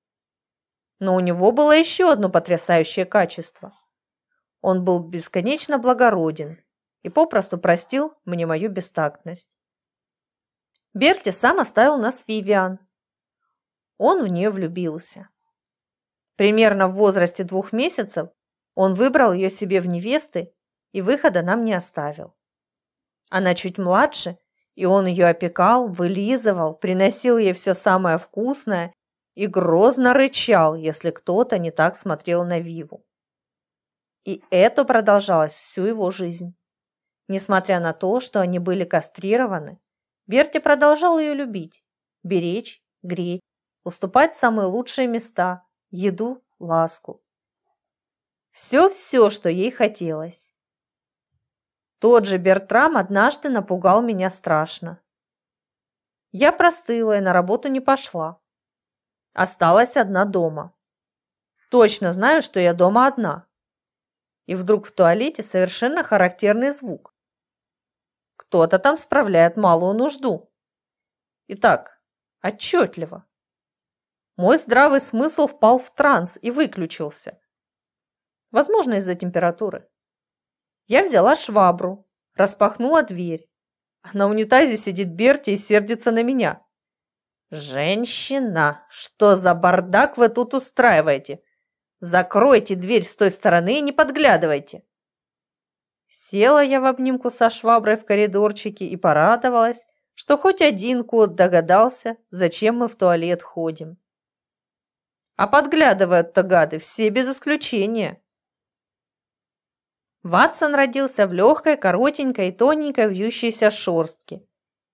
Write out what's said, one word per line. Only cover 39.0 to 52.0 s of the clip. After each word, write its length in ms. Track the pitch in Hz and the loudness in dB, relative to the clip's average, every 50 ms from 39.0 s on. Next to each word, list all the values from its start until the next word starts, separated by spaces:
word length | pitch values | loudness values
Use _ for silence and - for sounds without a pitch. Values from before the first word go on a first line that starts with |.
| 151 - _ - - 196 214 240 254 214 190 160 151 - - _ _ _ _ _ _ _ _ _ _ - | -4 -4 _ -10 -6 -2 -2 -2 -2 -2 -6 -8 -10 -12 -18 _ _ _ _ _ _ _ _ _ _ -4
Берти 320 | 190 254 302 302 - 302 | 0 0 0 0 0 -2
продолжал 600 | - 311 294 269 294 294 302 302 339 359 339 311 | 0 2 2 4 4 4 4 4 2 0 0 0
её 140 | 311 302 294 | -2 -4 -4
любить, 500 | 277 285 240 208 185 175 170 _ _ _ _ _ _ _ _ _ _ - | -6 -8 -8 -10 -12 -12 -14 _ _ _ _ _ _ _ _ _ _ -8
беречь, 580 | 175 196 175 170 170 180 226 233 - - _ _ _ _ _ | -4 -4 -2 -2 -2 -4 -6 -8 -12 -18 _ _ _ _ _
греть, 400 | - 180 180 180 175 175 175 185 _ _ _ _ _ _ _ _ - | -14 -10 -8 -8 -6 -8 -8 -10 _ _ _ _ _ _ _ _ -16
уступать 500 | 175 - - - 185 - 247 302 330 320 | -16 -14 -10 -8 -2 2 2 2 2 0
самые 320 | - - 240 220 220 196 180 | -2 -2 -2 0 0 -2 -2
лучшие 400 | 185 240 247 247 - - 254 240 | -4 -6 -8 -8 -6 -4 -4 -4
места, 580 | 233 233 226 - _ - 180 180 180 180 _ _ _ _ _ _ | -4 -6 -8 -8 _ -4 -4 -4 -4 -8 _ _ _ _ _ _
еду, 540 | 196 175 185 202 180 185 220 240 262 254 _ _ _ - | -10 -6 -4 -4 -4 -4 -6 -8 -8 -12 _ _ _ -16
ласку. 640 | 180 170 165 165 165 165 - - _ - - _ _ _ _ _ _ _ _ _ _ _ _ _ _ _ _ _ _ _ _ _ _ _ _ _ _ _ | -8 -4 -2 -2 -2 -2 -6 -12 _ -20 -20 _ _ _ _ _ _ _ _ _ _ _ _ _ _ _ _ _ _ _ _ _ _ _ _ _ _ _
Всё-всё, 800 | _ _ - - 247 277 349 392 381 - - - - 254 220 202 | _ _ -10 -2 2 4 4 4 2 -2 -12 -2 2 4 4 4
что 200 | 202 - - 175 | 2 -2 -4 -4
ей 220 | 165 180 190 254 | -2 -2 -4 -4
хотелось. 760 | 247 - 233 208 - - 175 165 160 156 160 170 - _ _ _ _ _ _ _ _ _ _ _ _ _ _ _ _ _ _ _ _ _ _ _ _ _ _ _ _ _ _ _ _ | -2 -2 -2 -2 -2 -4 -8 -8 -8 -8 -10 -12 -16 _ _ _ _ _ _ _ _ _ _ _ _ _ _ _ _ _ _ _ _ _ _ _ _ _ _ _ _ _ _ _ _
Тот 280 | _ | _